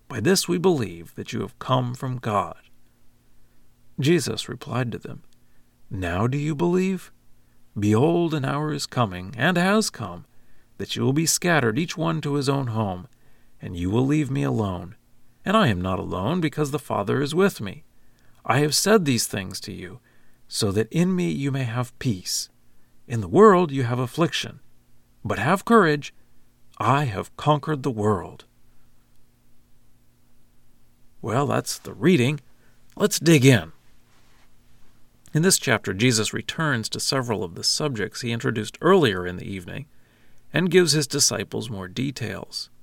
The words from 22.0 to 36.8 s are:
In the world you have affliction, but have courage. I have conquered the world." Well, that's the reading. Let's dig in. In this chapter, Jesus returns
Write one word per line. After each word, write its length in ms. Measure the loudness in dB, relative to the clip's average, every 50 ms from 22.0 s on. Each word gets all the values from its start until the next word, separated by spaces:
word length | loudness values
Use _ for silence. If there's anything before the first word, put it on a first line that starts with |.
| -2 -2 -2 -2 -4 -6 -6 -6 -6 -8 _ _ _ -20 -20 -20 -20 -20 -20 -20 -10
In 140 | -6 -4 -4
the 80 | -2 2
world 420 | 6 8 8 8 8 6 4 0
you 120 | -2 -2 -2
have 160 | -2 -2 -2
affliction, 640 | -4 -4 -2 -2 -2 0 -2 -4 -8 -8 -12 -16 -20 -20 -20 -20 _ _ -20 -20 -20 _ _ _ -6
but 140 | -4 -2 -2
have 260 | 0 0 0 0 2
courage. 500 | 6 6 6 6 6 4 0 -2 -8 -16 -20 -20 -20 -20 -20 -20 -20 _ _ -20 -14 -8 -2
I 260 | 0 2 2 2 2
have 320 | 0 -2 -4 -6 -8 -10
conquered 460 | -2 0 2 2 2 0 -2 -4 -2 -2
the 80 | -4
world." 560 | -2 0 2 2 2 0 -2 -8 -14 -18 -20 _ _ -20 -20 -20 -20 -20 -20 -20 -20 -20 _ _ -20 -20 -20 -20 _ _ _ -20 -20 -20 -20 _ -20 -20 -20 -20 -20 -20 _ -20 _ _ _ -20 -20 -20 -20 -20 _ -20 -20 -20 -20 -20 -20 -20 -20 _ -20 -20 -16 -10
Well, 260 | -6 -2 -2 0 0
that's 320 | 0 0 -2 -2 -4 -8 -10
the 160 | -12 -14 -6
reading. 460 | 0 4 4 4 4 4 2 0 -4 -8 -14 -20 -20 -20 -20 -20 -20 -20 -16 -4
Let's 220 | -2 -2 0 0 2
dig 260 | 4 6 8 8 10
in. 280 | 8 8 8 4 -2 -12 -20 _ -20 -20 -20 -20 _ -20 -20 -20 -20 -20 -20 -20 -20 -20 -20 -20 -20 -20 -20 -20 -20 -20 -20 -20 -20 _ _ -10 -4 0
In 100 | 2 4
this 160 | 4 4 2
chapter, 340 | 2 2 0 2 0 -2 0
Jesus 400 | 2 4 4 4 4 0 -2 -4
returns 560 | -6 -8 -8 -4 -2 -2 0 0 -2